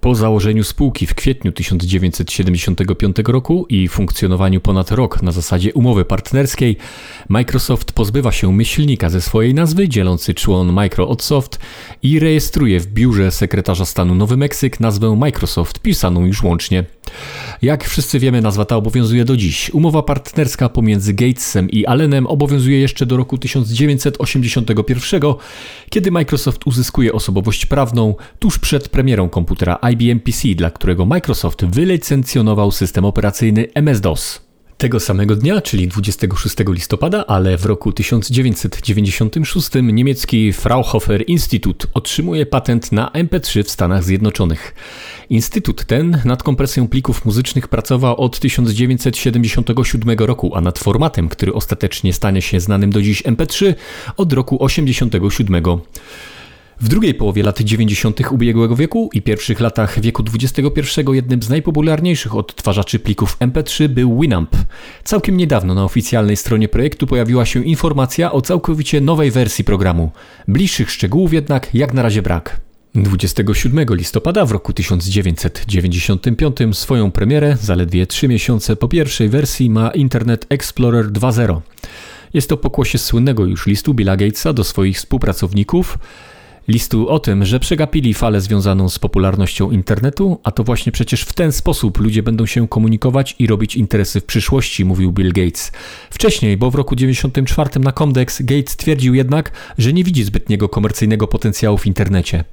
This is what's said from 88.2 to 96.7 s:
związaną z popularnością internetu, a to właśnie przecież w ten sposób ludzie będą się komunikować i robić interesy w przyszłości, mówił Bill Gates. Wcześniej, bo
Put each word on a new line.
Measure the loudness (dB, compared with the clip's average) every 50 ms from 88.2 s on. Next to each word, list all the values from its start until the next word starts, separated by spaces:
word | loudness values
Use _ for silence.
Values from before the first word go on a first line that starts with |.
| 0 0 0 0
związaną | 0 0 0 0 2 2 2 2 2 0
z | -2 -2
popularnością | -4 0 0 2 2 2 2 0 0 -2 0 -2 -2 0
internetu, | 0 0 0 0 -2 0 0 -2 0 0 0 0 0 -2 _
a | -4
to | -2 -2 0
właśnie | 0 0 0 0 -2 -2
przecież | -2 -2 -2 -2 -4 -4
w | -6 -2
ten | 0 0 0 0
sposób | 0 0 0 -2 0 -2 0 0 2
ludzie | 0 2 0 0 0
będą | 0 0 0 0
się | 0 0 0 0 0
komunikować | 0 0 2 2 2 2 0 0 2 2 0 -2 -2 -2
i | 0
robić | 2 2 0 0 -2 0
interesy | -2 -2 0 2 0 0 0 -2 -4
w | -4
przyszłości, | -2 -2 -2 0 0 0 0 0 -2 -2 -2 0
mówił | 0 2 2 2 0 2
Bill | 2 0 2 2
Gates. | 2 0 0 -2 -4 -10 -10 -12 -12 -14 -18 -18 -20 -20 -18
Wcześniej, | -8 0 0 0 2 2 0 0 2
bo | 2 0 0